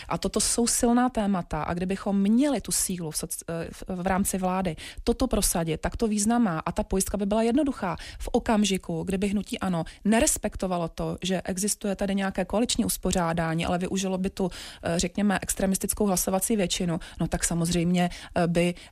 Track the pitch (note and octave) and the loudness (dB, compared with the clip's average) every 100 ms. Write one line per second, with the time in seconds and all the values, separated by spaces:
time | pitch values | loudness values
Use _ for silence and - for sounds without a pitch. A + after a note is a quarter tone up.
0 | - F3 F#3+ A3 - - A#3 - A#3 A#3+ | -6 -4 -2 0 0 2 2 4 4 4
1 | B3 A#3+ G3+ F#3+ E3+ D#3 - F3 F#3 G3 | 2 2 0 0 -2 -4 -2 -2 -2 -2
2 | G#3 G3 G3 A3+ D4 A3+ F#3 - - F3+ | 0 2 4 4 4 2 -2 -2 -2 -4
3 | D#3+ - - - - E3 - - - F#3 | -4 -6 -6 -8 -6 -6 -8 -10 -8 -4
4 | F3+ F#3+ G3+ F#3+ F#3 F#3 F3+ D3+ - - | 0 2 2 0 0 0 -2 -4 -10 -4
5 | - A#3 B3+ G#3+ - F#3 E3 D3+ E3+ - | 0 2 2 2 2 0 0 0 -2 0
6 | A3+ G#3 G#3 A#3 A3 D#3+ F3+ F3+ G#3 F#3+ | 0 2 2 4 4 2 -2 -4 0 0
7 | - G3 G3+ A3 A3+ B3 C#4+ - F#3 D#3+ | 0 -2 0 2 4 4 2 0 -4 -6
8 | - - - A#3+ A#3+ G#3 G3+ F#3 - E3 | -8 -10 -2 0 4 4 4 0 -2 -4
9 | E3+ F#3+ G3+ G3+ - - F#3+ E3+ D#3 - | -2 -2 0 -2 -4 -4 -2 -2 -4 -4
10 | G3+ A3+ D#4 - G#3 - F#3+ F3 E3 - | 2 4 4 2 -4 -4 -2 -2 -2 -4
11 | E3 D#3+ F3+ F#3 - F#3 G3+ - G#3 F#3 | -4 -4 -2 -2 -2 -2 -2 -2 -2 -2
12 | G3+ G3 F#3+ G3 F3+ G3+ A#3+ - F#3+ - | -2 0 -2 -2 -2 0 2 2 0 0
13 | F#3 F#3 E3+ F3 E3 E3 E3 F3 F#3 F#3+ | 0 2 2 0 0 0 0 -2 -2 -2
14 | F#3+ F#3 F#3+ - F#3 - - - - E3+ | -2 -2 -2 -2 -4 -4 -12 -8 -2 0
15 | F3 - G3+ F#3+ - - G3 F#3+ G3+ - | 0 0 0 0 -2 -2 0 0 -2 0
16 | G#3 F3+ - F#3+ - A3 F3 - F3 E3 | 0 2 0 0 0 0 0 0 -2 -2
17 | - - E3 E3+ - E3+ E3+ F3 E3+ F3+ | -6 -4 -2 0 0 0 0 2 2 4
18 | F3 - - F3 E3+ E3+ F3 F3 - | 2 -2 -4 0 2 4 2 0 -8